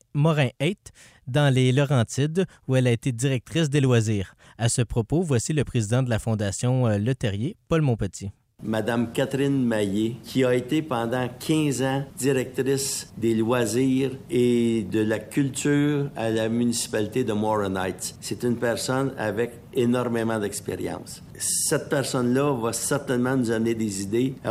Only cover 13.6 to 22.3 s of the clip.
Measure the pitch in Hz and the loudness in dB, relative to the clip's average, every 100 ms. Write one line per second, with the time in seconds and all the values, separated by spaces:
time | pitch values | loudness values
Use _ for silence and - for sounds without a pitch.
13.6 | 107 117 135 131 131 131 - 127 120 120 | 0 0 2 2 -2 -4 -4 2 2 4
14.6 | 117 113 92 107 107 110 - 160 139 123 | 2 0 0 0 0 -2 -4 -2 -2 -2
15.6 | 147 143 147 147 143 - 113 110 110 117 | 0 2 2 0 -4 -4 -2 0 0 0
16.6 | 120 117 - 110 101 127 113 104 107 107 | 0 -2 -2 -2 -2 -2 -2 0 0 0
17.6 | 98 95 95 90 - - - 101 120 117 | 0 -2 -4 -6 -10 -10 -10 -4 -2 0
18.6 | 120 107 - 131 135 - 107 101 120 - | 0 -2 -2 -2 -2 -2 -4 -2 -4 -6
19.6 | - 127 120 123 120 117 113 110 101 - | -8 0 2 2 0 0 0 0 -2 -6
20.6 | - 95 87 82 - - - - - - | -8 -6 -6 -8 -12 -18 -18 -8 -4 -2
21.6 | - 143 - 147 123 131 123 | 0 -2 0 -2 0 0 2